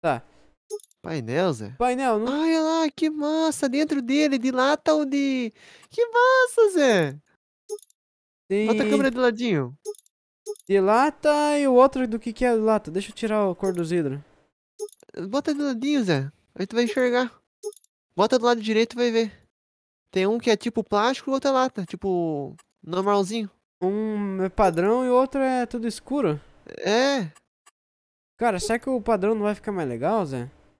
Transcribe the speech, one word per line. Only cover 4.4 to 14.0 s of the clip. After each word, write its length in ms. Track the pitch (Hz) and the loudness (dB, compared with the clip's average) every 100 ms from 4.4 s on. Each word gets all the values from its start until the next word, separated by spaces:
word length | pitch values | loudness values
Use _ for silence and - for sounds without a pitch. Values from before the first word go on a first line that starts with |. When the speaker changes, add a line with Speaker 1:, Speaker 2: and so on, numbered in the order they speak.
| 247 | 0
Speaker 2:
lá 260 | 254 262 302 | 0 0 0
tá 160 | - | 2
o 100 | 311 285 | 0 0
de... 460 | 277 277 262 233 _ - - _ | -2 0 -2 -4 _ -20 -20 _
Que 160 | - 466 | -2 0
massa, 640 | 453 508 523 508 - 427 | 4 4 4 2 4 4
Zé. 420 | 359 277 202 151 143 _ _ _ _ _ 415 _ _ _ _ _ _ _ | 4 4 4 2 -4 _ _ _ _ _ -14 _ _ _ _ _ _ _
Speaker 1:
Tem 180 | 196 220 | 0 2
Speaker 2:
Bota 160 | 220 | 2
a 60 | 214 | 2
câmera 200 | - 269 | 2 2
do 100 | 240 | 2
ladinho. 540 | 247 226 240 165 123 143 - 415 _ _ _ _ - 415 - | 0 0 0 0 -2 -8 -14 -14 _ _ _ _ -16 -16 0
Speaker 1:
De 120 | 196 | 2
lata 800 | 190 220 285 294 302 294 294 294 | 4 2 2 0 0 2 2 2
e 100 | 277 | 4
o 60 | |
outro 340 | 247 269 262 247 | 6 6 4 -4
do 120 | 220 | -4
que 120 | 233 | -8
que 120 | 220 247 | -2 0
é 80 | |
lata? 360 | 226 214 214 180 | 2 2 0 0
Deixa 220 | 170 202 | -8 -8
eu 40 | - | -8
tirar 340 | 220 214 196 | -2 0 0
a 60 | 175 | -2
cor 180 | - | -4
dos 160 | 180 165 | -2 -2
vidros. 300 | 175 | -2